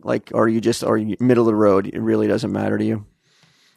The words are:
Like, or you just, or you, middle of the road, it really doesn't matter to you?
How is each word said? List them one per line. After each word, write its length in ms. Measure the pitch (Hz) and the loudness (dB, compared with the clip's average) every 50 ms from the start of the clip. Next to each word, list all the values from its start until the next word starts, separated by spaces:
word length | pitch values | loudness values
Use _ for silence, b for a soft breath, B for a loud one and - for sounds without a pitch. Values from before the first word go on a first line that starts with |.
| - | -6
Like, 280 | - 120 113 - - - | -4 -4 -4 -4 -4 -2
or 140 | 117 110 | 0 0
you 140 | 113 113 113 | 2 0 0
just, 240 | 104 113 117 - 123 | 0 -2 -2 -2 -2
or 120 | 117 113 | -2 -2
you, 200 | 110 107 110 104 - | -2 -2 -4 -4 -2
middle 240 | 120 127 123 117 117 | 2 2 4 4 4
of 40 | |
the 80 | 113 107 | 2 2
road, 320 | 107 107 101 95 98 98 | 4 4 4 4 2 0
it 120 | 104 - 98 | -2 -8 -6
really 280 | 110 110 110 107 107 | -2 -2 0 0 0
doesn't 240 | 104 101 107 - 101 98 | 0 0 -2 -2 -4 -4
matter 240 | 101 104 104 107 | -4 -2 -2 -2
to 80 | 104 107 | -2 -2
you? 200 | 107 110 107 104 - _ B B B B B B B B B B B B | -4 -4 -6 -8 -14 _ B B B B B B B B B B B B